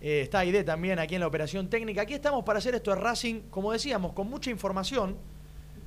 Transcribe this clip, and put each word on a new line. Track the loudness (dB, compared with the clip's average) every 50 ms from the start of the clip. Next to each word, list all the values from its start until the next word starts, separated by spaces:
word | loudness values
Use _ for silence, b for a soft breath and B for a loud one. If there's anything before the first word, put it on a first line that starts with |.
| 0
Eh, | 2 2 2 2
está | 2 2 2
Aide | 4 6 4 4 4
también | 4 0 0 2 0 2 2
aquí | 0 0 0
en | 0
la | 0 2
operación | 2 0 -2 0 -2 -4 -2 0
técnica. | 0 0 0 0 -2 -2 -2
Aquí | -2 -4
estamos | -2 0 2 2 2 2
para | 2 2 2
hacer | 2 2 0
esto | 0 2 2
de | 2
Racing, | 2 2 2 0 2 0 -2 -2 -2 -6 -6
como | -4 -2 0 0
decíamos, | 0 0 0 0 0 0 0 0 -2
con | -2 -4 -4
mucha | -4 -4 -4 -4
información, | -4 -2 -2 0 0 0 -2 0 0 0 0 0 -2 -6 -10 B B B B B B B B B B B B